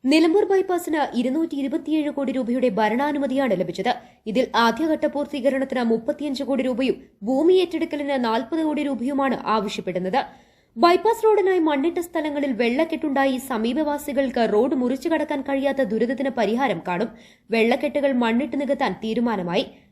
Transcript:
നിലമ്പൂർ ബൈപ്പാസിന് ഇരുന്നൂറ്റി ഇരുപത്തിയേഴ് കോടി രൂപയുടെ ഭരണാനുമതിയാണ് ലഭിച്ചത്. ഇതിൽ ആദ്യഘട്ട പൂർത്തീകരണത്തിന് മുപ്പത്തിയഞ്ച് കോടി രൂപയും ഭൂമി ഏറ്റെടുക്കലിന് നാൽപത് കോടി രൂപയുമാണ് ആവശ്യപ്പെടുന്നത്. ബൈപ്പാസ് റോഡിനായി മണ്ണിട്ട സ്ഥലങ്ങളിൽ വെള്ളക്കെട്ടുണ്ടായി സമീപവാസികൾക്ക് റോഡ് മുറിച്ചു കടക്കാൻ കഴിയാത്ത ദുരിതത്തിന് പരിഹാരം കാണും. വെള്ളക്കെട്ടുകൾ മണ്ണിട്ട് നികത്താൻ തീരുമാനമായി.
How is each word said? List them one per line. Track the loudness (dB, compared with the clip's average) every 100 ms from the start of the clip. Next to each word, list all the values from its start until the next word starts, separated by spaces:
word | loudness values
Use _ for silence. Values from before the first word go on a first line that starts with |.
| 4
നിലമ്പൂർ | 4 6 4 4
ബൈപ്പാസിന് | 2 2 -2 -2 -2 0 0
ഇരുന്നൂറ്റി | 0 0 -2 -2
ഇരുപത്തിയേഴ് | -2 -4 -2 -2 0 -2
കോടി | -2
രൂപയുടെ | -2 -2 0 2 2
ഭരണാനുമതിയാണ് | 0 0 0 -2 -2 0 0 0
ലഭിച്ചത്. | -2 -2 -2 -4 -8 _ -4
ഇതിൽ | -2 0 2
ആദ്യഘട്ട | 2 2 0 0 0
പൂർത്തീകരണത്തിന് | -2 -4 -2 0 0 -2 -2 0
മുപ്പത്തിയഞ്ച് | 0 -2 -4 -6 -6 -2
കോടി | -2 -2
രൂപയും | 0 -2 -2 -8 _ -2
ഭൂമി | 2 4 4
ഏറ്റെടുക്കലിന് | 4 -2 -4 -4 -2 0 0
നാൽപത് | 0 -2 -2 -2
കോടി | -2 -2
രൂപയുമാണ് | -2 -2 0 0 -2 0
ആവശ്യപ്പെടുന്നത്. | -2 -2 -6 -6 -4 -2 -2 -4 -14 _ _ _ 2
ബൈപ്പാസ് | 4 6 2 2 4
റോഡിനായി | 4 2 2 2
മണ്ണിട്ട | 2 0 -2 -4
സ്ഥലങ്ങളിൽ | -4 -2 -2 -2 0
വെള്ളക്കെട്ടുണ്ടായി | 0 2 0 -2 -2 2 2 0 -4
സമീപവാസികൾക്ക് | -2 0 0 -2 -2 -2 -2 0 0 2
റോഡ് | 4 2 2
മുറിച്ചു | 0 -2 -2
കടക്കാൻ | -2 0 -4 -2
കഴിയാത്ത | -2 0 0 0
ദുരിതത്തിന് | 0 -2 -2 -2 0
പരിഹാരം | 0 0 0 -2 -4
കാണും. | -4 -4 -8 -20 _ _ 2
വെള്ളക്കെട്ടുകൾ | 2 2 0 0 2 2
മണ്ണിട്ട് | 2 2 0 -4
നികത്താൻ | -2 0 -2 -2
തീരുമാനമായി. | -2 0 0 -2 -2 -2 -4 -10 _